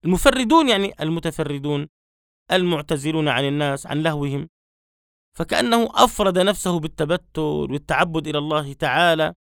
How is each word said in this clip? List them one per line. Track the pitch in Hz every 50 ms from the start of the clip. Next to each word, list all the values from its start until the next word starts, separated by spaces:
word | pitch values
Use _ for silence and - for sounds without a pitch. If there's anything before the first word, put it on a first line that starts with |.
| -
المفردون | 160 185 180 - 285 254 262 254 220 311 330 311 262
يعني | 220 196 196 190 - -
المتفردون، | 151 156 165 165 - 165 151 - 156 143 143 139 139 147 147 143 147 - _ _ _ _ _ _ _ _ _ _ _ -
المعتزلون | 180 185 180 175 170 147 147 - 165 139 135 156 156 160 151
عن | 147 123 123 139
الناس، | 139 143 147 147 143 139 139 -
عن | - - 151 156
لهوهم. | 165 151 147 143 143 135 139 151 165 _ _ _ _ _ _ _ _ _ _ _ _ _ _ _ _ _
فكأنه | - 170 - - - - 240 233 233 226 226 -
أفرد | - 240 233 - - 208 196 180 185
نفسه | 180 196 196 - - 185 175 170
بالتبتل | 151 156 - - - 147 175 180 _ _ _ 160
والتعبد | 156 151 151 151 147 139 135 147 - - 143 135 175 175 160 160 156
إلى | 156 147
الله | 147 147 156 156 151 147 139 143
تعالى. | _ 165 139 127 156 175 170 165 160 156 156 170 _